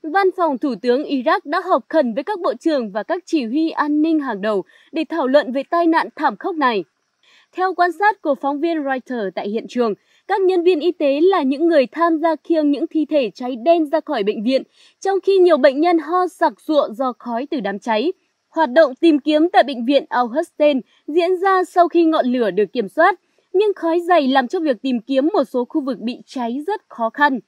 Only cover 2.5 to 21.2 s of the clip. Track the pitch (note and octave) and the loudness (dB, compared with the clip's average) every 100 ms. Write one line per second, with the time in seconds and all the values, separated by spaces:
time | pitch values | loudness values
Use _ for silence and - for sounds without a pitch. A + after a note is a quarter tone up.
2.5 | B3 E4 D4 A3 G3+ G3+ F4 - D#4+ A3+ | -2 -2 -2 -4 -8 -6 -8 -2 -4 -2
3.5 | C#4 D#4+ - D4 D4+ D#4 D#4 C4+ G#3 G#3 | -2 -2 -2 -2 0 2 0 -2 -4 -2
4.5 | G#3 - _ _ E4 - E4 C4 C#4 C4+ | -4 -6 _ _ -8 -6 -4 2 2 0
5.5 | C4 C4+ E4+ E4+ D#4+ B3+ - D4 G#3+ F#4 | -6 -2 0 2 0 -2 -4 -4 -4 -8
6.5 | E4 C4 G#3+ E3 _ _ _ _ _ _ | -2 0 -2 -6 _ _ _ _ _ _
7.5 | - F#4 F4+ F4 E4 G#4 G#4 D#4+ C4+ C#4 | -4 -4 0 -2 2 0 0 -4 -2 -2
8.5 | C#4+ E4+ E4 C#4 C4 - B3 G3 F#3+ G3+ | -2 -2 -2 -4 -6 -6 -6 -6 -6 -6
9.5 | G#3+ G3 A#3+ A#3 F#3+ _ _ - G4+ F#4 | -6 -6 -2 -2 -4 _ _ -6 0 2
10.5 | F#4 E4+ F4 E4 D#4+ C#4+ C#4 E4+ F#4+ C4 | 2 2 2 0 0 0 2 2 2 0
11.5 | C4+ E4 D#4+ B3 D4 E4+ D#4+ E4 D#4 _ | 0 2 2 0 0 0 2 -2 -4 _
12.5 | E4 D4 C#4 D#4+ D#4 D4+ D#4 A#3 - B3 | 0 0 -2 -2 -4 0 0 -2 -4 -8
13.5 | B3+ B3 E4+ D4+ D#4 D4+ C4+ G3+ G#3+ G#3+ | -4 2 2 2 -4 -2 -2 -2 -2 0
14.5 | C4 - _ _ _ F#4+ G4 F#4+ G4 F4+ | -2 -4 _ _ _ -2 0 2 4 6
15.5 | D4+ C#4 C4+ E4+ E4+ D4 F4+ F4+ - E4 | 6 4 4 2 2 0 -2 -2 0 -2
16.5 | G#3 - D4+ - G#3+ C4 A#3+ A#3+ A#3 D4 | -2 -2 0 0 -4 -6 -6 -8 -8 -6
17.5 | D4+ G3 G3+ B3 A3 C#4+ - _ _ _ | -6 -6 -6 -2 -2 -2 -6 _ _ _
18.5 | D#4+ D4+ C#4+ D4+ B3+ E4+ D4 D4 D4+ E4+ | -2 2 4 4 4 2 4 2 2 4
19.5 | G4+ D4 B3 A#3 C#4+ - B3 B3 C4 E4+ | 4 2 -2 0 0 0 -2 -2 -2 -6
20.5 | _ D4 C#4 - _ - D4+ | _ 2 2 -6 _ -4 0